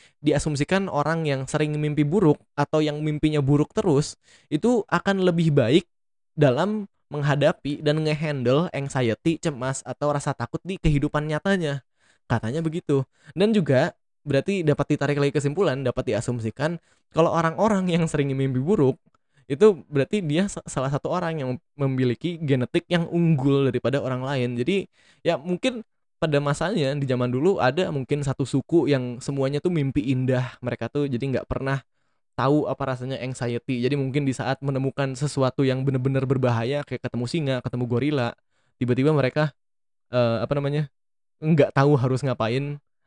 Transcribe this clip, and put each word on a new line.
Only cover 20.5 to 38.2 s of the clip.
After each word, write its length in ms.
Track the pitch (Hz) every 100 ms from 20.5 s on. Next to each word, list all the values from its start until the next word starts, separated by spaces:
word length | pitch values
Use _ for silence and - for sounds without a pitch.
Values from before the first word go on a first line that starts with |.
| 170
salah 240 | - - 135
satu 240 | 143 -
orang 320 | 175 170 160
yang 60 | 127 123 - -
memiliki 640 | 139 131 127 117 175 165
genetik 480 | 151 135 123 175 -
yang 160 | 175 165
unggul 560 | 170 165 151 139 139 135
daripada 320 | 120 120 135
orang 240 | 117 127
lain. 320 | 131 139 123 120
Jadi, 320 | 135 190 - _ _ _
ya 160 | 160 151
mungkin 480 | 170 180 254 233 - _ _ _
pada 240 | 165 147
masanya 560 | 143 147 165 208 135 147
di 80 |
zaman 240 | 131 127 123
dulu 320 | 127 175 196
ada 320 | 127 151 185
mungkin 320 | 143 123 147
satu 240 | 139 131 135
suku 400 | 139 - 165 135
yang 320 | 135 123 120
semuanya 400 | - 135 135 143
tuh 80 | 180
mimpi 320 | 170 135 147 127
indah, 480 | 127 127 127 123 -
mereka 240 | 123 117 117
tuh 160 | 147
jadi 160 | 139 120
nggak 240 | 139 123
pernah 400 | - - 135 135 - _ _ _ _
tahu 320 | - 135 151
apa 320 | - 135 135 123
rasanya 240 | 127 131
anxiety. 640 | 127 127 123 120 - 123
Jadi 80 | 127 143
mungkin 240 | 135 143
di 80 | 139
saat 240 | 131 123 135
menemukan 480 | 139 131 135 - 135
sesuatu 560 | 127 147 139 127 - 135
yang 160 | 131
bener-bener 400 | 135 131 135 135
berbahaya, 560 | 131 131 123 113 117 143
kayak 240 | - 127
ketemu 240 | 127 117 120
singa, 280 | 170 139 127
ketemu 240 | 123 123
gorila, 480 | 120 120 143 147